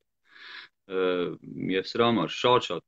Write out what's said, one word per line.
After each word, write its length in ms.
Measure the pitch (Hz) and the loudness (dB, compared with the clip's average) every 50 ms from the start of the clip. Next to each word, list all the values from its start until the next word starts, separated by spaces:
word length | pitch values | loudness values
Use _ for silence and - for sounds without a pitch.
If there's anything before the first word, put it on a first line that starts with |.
| _ _ _ _ _ _ _ - - - - - - - _ _ _ | _ _ _ _ _ _ _ -20 -20 -20 -18 -18 -20 -20 _ _ _
Ը, 200 | - 95 92 92 92 90 90 87 82 80 - - - - - 87 90 | -6 -2 0 0 0 0 0 -2 -4 -6 -10 -14 -12 -8 -6 -4 -2
և 160 | 92 95 95 | -2 -2 -2
սրա 220 | - - 117 117 | -2 0 2 4
համար 240 | 117 113 101 80 76 | 4 4 2 0 -2
շատ-շատ, 560 | - - - 123 123 120 - - 87 82 - | -2 0 4 4 4 4 2 0 -8 -8 -8